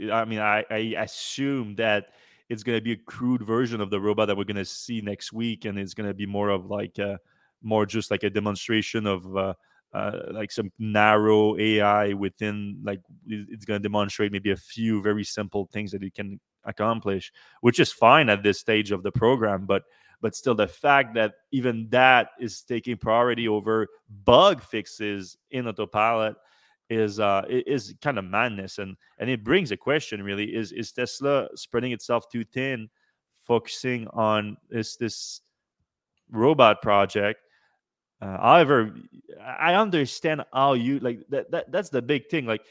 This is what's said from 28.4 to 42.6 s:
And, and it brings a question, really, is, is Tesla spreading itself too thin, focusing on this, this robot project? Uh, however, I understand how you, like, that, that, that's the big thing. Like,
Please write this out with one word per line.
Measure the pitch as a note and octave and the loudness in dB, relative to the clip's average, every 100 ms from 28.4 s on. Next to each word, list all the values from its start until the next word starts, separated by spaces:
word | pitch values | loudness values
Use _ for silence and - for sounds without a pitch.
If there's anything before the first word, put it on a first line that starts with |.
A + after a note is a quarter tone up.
| A#2+ G2+ F#2+ - | -2 -4 -10 -10
And, | F#2+ F#2 _ - | -12 -12 _ -8
and | A#2+ | -6
it | B2 | -4
brings | G#2+ F3 D#3 | 0 0 0
a | G2 | -4
question, | - D3+ - G#2 | -2 -2 -4 -10
really, | G2 G2+ G#2+ | -8 -6 -6
is, | A2 G#2 | -6 -8
is | A2 A2+ | -10 -10
Tesla | - B2 - C#3 C#3 G#2+ | -8 -8 -4 -2 0 -2
spreading | - - A#2+ B2 | -10 -6 -4 -4
itself | A#2 - A#2+ - | -6 -2 -2 -2
too | A#2+ | -8
thin, | A2 C3 C3+ B2+ A2 _ _ _ _ _ | -8 -6 -6 -6 -10 _ _ _ _ _
focusing | - A#2 - - B2+ B2 A2 | 0 0 -2 -8 -4 -4 -6
on | - A2 G#2+ G#2 G#2+ - | -2 2 2 -2 -8 -10
this, | A#2 G#2+ - | -6 -6 -6
this | A2+ - - - _ _ _ _ _ _ _ _ _ | -8 -8 -14 -16 _ _ _ _ _ _ _ _ _
robot | A2+ B2 D3+ A#2 G#2 | 2 4 8 8 6
project? | A2+ G2+ G2 G#2 G2+ A2 _ _ _ _ _ _ _ - | 4 4 4 2 -2 -4 _ _ _ _ _ _ _ -16
Uh, | G2 F#2 | -10 0
however, | A2+ E3 C#3+ C3+ A2 - - - - - | 6 8 8 4 2 -4 -20 -20 -20 -20
I | A2 - E3 | -14 -4 2
understand | F#3 A3 F3 C3 - E3 D3+ - | 2 4 2 0 -2 -4 -4 -4
how | C3 C#3 | 2 4
you, | C3 A#2+ C#3 | 4 0 -2
like, | B2 A#2+ - | -2 -6 -6
that, | C3+ - | -6 -4
that, | E3+ - | -6 -4
that's | E3+ F#3+ | -6 -4
the | C3 | -4
big | A#2+ D3 - | -2 -4 -2
thing. | E3 A#2+ | -6 -4
Like, | A2 | -4